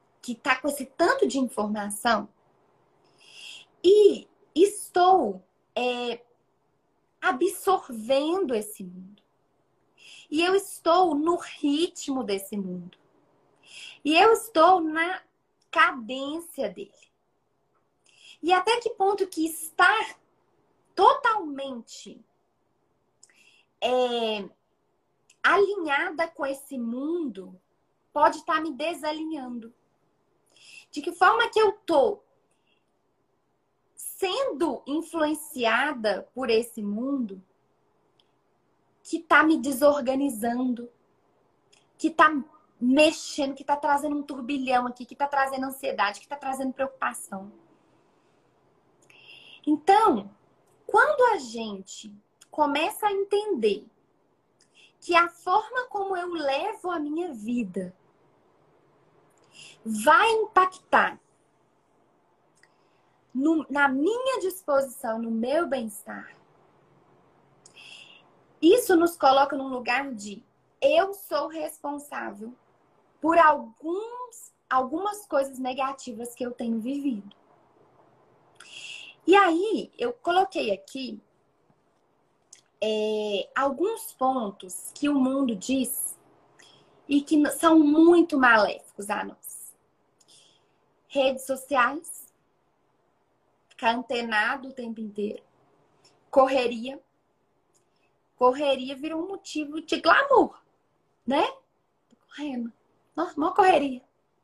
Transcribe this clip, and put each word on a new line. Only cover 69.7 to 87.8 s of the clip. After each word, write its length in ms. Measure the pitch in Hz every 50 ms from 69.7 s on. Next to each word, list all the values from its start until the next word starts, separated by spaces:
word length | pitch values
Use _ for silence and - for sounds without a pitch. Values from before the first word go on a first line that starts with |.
| 262 247 233 240 240 262 277 277 254
de 320 | 208 202 208 202 214 - _ _ _ _ _ _ -
eu 340 | - 277 302 330 381 392 392
sou 340 | - - - 330 294 294 330
responsável 1040 | 320 320 302 311 - - - 285 285 294 285 - - - 226 226 202 202 214 233 247 _ _ _ _ _ _ _ _ _ _ _ _ _
por 180 | - 311 330 339
alguns, 1160 | 330 311 302 277 233 226 220 _ - 320 349 392 440 466 480 494 494 480 - - - - _ _ _ -
algumas 560 | 254 262 262 240 285 320 392 415 415 415 -
coisas 320 | - 320 277 269 269 262 254
negativas 760 | 254 254 262 262 269 269 277 269 - 254 226 208 240 240 -
que 100 | - 247
eu 60 | 247
tenho 300 | 240 - 240 233 226 226
vivido. 540 | 214 247 277 285 277 285 240 202 202 202 - _ _ _ _ _ _ _ _ _ _ _ _ _ _ _ _ _ _ _ _ _ _ _ _ - - - - - - - - - - - - _ _
E 120 | - 370
aí, 540 | 403 392 359 330 339 381 440 392 247 175 - _
eu 160 | - 240 240 240
coloquei 600 | - - 339 349 370 381 381 - 330 262 226 196
aqui, 480 | - - - - 269 262 233 214 208 - _ _ _ _ _ _ _ _ _ _ _ _ _ _ _ _ _ _ _ _ _ _ _ _ _ _ - _ _ _ -
é, 680 | 208 214 214 214 214 214 214 214 214 214 208 196 - - -
alguns 580 | 240 277 285 269 254 339 427 453 440 - - -
pontos 800 | - 254 262 262 254 226 202 196 - - 185 - - - - -
que 160 | - - 285
o 60 | 294
mundo 400 | 277 254 262 269 277 277 240 226
diz 640 | 185 - - 262 269 254 - - - - - - - _ _ _ _ _ _ _ - - - _ _ _ _ _ _ _ -
e 140 | 277 285 285
que 140 | - 320
n-, 160 | 302 294 269 -
são 260 | - - 330 320
muito 580 | 320